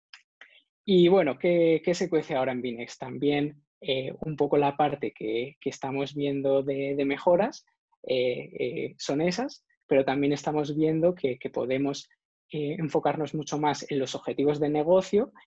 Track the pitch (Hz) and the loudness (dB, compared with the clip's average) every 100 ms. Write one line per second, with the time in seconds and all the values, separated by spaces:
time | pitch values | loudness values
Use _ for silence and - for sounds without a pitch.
0 | _ - _ _ - _ _ _ - 180 | _ -20 _ _ -20 _ _ _ 2 6
1 | 175 190 151 127 180 175 165 160 180 170 | 8 6 4 0 2 4 4 2 0 -2
2 | 180 160 156 139 127 123 123 117 117 - | 0 -2 0 -2 -2 -2 -6 -8 -12 -12
3 | 131 131 143 143 147 - _ _ - 131 | -12 -2 0 0 -2 -6 _ _ -4 -4
4 | 135 - 160 147 143 147 139 139 147 143 | -4 -8 -6 -2 2 4 2 2 0 -2
5 | 110 - 107 113 135 - 135 - 135 139 | -6 -6 -4 -4 -6 -8 -8 -6 -6 -4
6 | 139 143 143 139 135 135 139 135 139 143 | -4 -4 -4 0 2 2 0 -2 -2 -2
7 | 139 143 180 175 233 - _ _ _ _ | -2 0 2 2 2 -6 _ _ _ _
8 | - 127 123 123 143 - 127 156 135 - | -4 0 0 -2 -8 -6 -4 -4 -8 -8
9 | - 143 175 180 277 - _ _ - 135 | -4 0 0 -2 -6 -10 _ _ 2 2
10 | 135 135 139 143 - 151 147 151 156 160 | 4 2 0 0 -2 -2 -2 0 0 2
11 | 175 180 135 131 - - 123 131 139 139 | 2 2 -2 -4 -6 -4 -2 0 -2 -4
12 | - _ _ _ _ 156 143 175 156 156 | -10 _ _ _ _ -6 -4 -4 -2 0
13 | 147 151 147 156 147 147 151 135 - 143 | 0 0 -2 -4 -4 -2 0 -2 -4 -4
14 | 131 131 - 120 143 147 147 151 156 185 | -4 -6 -4 0 0 2 0 0 4 4
15 | 185 202 262 - | 4 0 0 -6